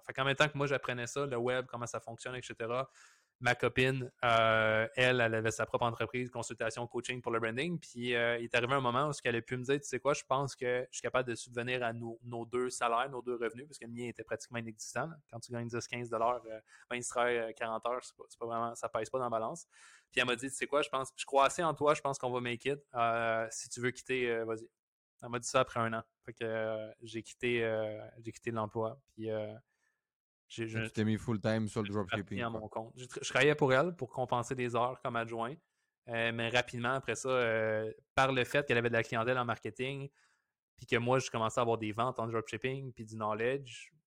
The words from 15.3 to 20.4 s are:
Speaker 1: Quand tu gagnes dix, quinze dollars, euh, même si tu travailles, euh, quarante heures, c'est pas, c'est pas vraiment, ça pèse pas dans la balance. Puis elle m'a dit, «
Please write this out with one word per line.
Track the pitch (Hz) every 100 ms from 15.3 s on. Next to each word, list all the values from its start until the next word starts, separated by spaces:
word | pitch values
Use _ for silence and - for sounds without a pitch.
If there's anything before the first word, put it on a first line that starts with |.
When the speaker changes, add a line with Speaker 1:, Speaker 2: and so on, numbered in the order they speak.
Speaker 1:
Quand | 113
tu | -
gagnes | 120 120
dix, | 120 -
quinze | 120 117
dollars, | 110 117 123 113
euh, | 110 - - -
même | 123
si | 120
tu |
travailles, | 123 120 120
euh, | 113
quarante | 113 117 110 120
heures, | 123
c'est | - -
pas, | -
c'est | -
pas | 117
vraiment, | 117 117
ça | 117 113
pèse | 117 107
pas | 131
dans | 123
la |
balance. | 113 113 165 - - - - _
Puis | 127
elle | 127
m'a |
dit, « | 120